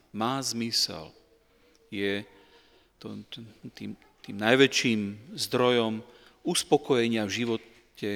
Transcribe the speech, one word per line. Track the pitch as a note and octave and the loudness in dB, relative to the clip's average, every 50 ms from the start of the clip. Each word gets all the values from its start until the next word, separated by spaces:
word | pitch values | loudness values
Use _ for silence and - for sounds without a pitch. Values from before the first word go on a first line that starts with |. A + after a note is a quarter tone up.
| - _ - | -18 _ -6
má | G#2 A2 A#2 C3 C#3 | -4 -2 -2 -2 -2
zmysel, | C3 A#2 A#2 A#2 A#2 A#2 A2+ - - - G2 E2 D#2 D#2 - - _ _ _ _ _ _ _ _ _ _ _ _ _ - | -4 -4 -4 -4 -4 -2 -2 -2 -2 -2 -4 -8 -14 -16 -18 -20 _ _ _ _ _ _ _ _ _ _ _ _ _ -10
je | - G2 G2+ G2+ G2 G2+ G#2+ - - - - _ - - _ _ _ _ _ _ _ - | -6 -4 -2 -2 -2 -4 -6 -10 -16 -20 -20 _ -20 -20 _ _ _ _ _ _ _ -18
to, | - A2 G#2+ G#2 G#2 - | -14 -14 -12 -14 -14 -14
t-, | - - A2+ A2 G2+ - - B2 - | -16 -18 -18 -18 -20 -20 -20 -18 -16
tým, | - G#2 G#2 G#2 - _ _ _ _ - | -12 -12 -12 -12 -14 _ _ _ _ -16
tým | - G#2 G2+ | -12 -6 -2
najväčším | G#2+ A2 B2 C3 C#3 C3+ - - - C3 A2+ G#2+ G#2 G2+ G2+ G#2+ A2+ D3 G#3+ | 2 4 6 8 6 6 4 2 2 2 2 0 0 -4 -6 -10 -14 -14 -10
zdrojom | E3 - - - B2 B2 B2 B2 A#2+ A2+ A2+ A2 A2 A2 - - - - - _ _ - | -8 -4 -2 0 2 4 4 4 4 2 0 -2 -6 -8 -12 -20 -20 -20 -20 _ _ -4
uspokojenia | - F3+ - - - D#3+ D3 - - C#3 B2 A#2 A#2 A#2 A2+ G#2+ | -4 -2 -2 0 2 2 2 4 4 2 2 4 2 2 0 0
v | G2+ F#2+ | -2 -2
živote | G#2+ A#2+ A#2 A2+ A2+ - - - - _ _ _ - - G#2 G2+ | -2 -2 -2 -2 -4 -6 -10 -20 -20 _ _ _ -8 -6 -6 -6